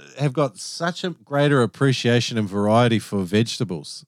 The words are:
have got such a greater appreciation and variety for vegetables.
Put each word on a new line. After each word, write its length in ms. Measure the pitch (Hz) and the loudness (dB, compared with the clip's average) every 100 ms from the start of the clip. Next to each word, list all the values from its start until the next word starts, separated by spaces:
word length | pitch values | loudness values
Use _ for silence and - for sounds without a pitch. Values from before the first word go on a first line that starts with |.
| - 131 | -18 -4
have 140 | 143 | -4
got 260 | 135 135 - | 0 -2 -4
such 460 | - - 170 170 | -14 -8 -8 -6
a 60 | 185 | -8
greater 520 | 160 - 143 147 143 | -10 -6 0 4 4
appreciation 760 | 110 - 139 127 120 120 - 117 | 2 2 0 2 2 2 0 -2
and 120 | 101 | -2
variety 500 | 101 104 110 120 110 | 0 4 4 4 2
for 240 | - 101 | -2 -4
vegetables. 800 | 90 104 113 - 90 85 71 - | 0 0 0 -2 -6 -6 -10 -16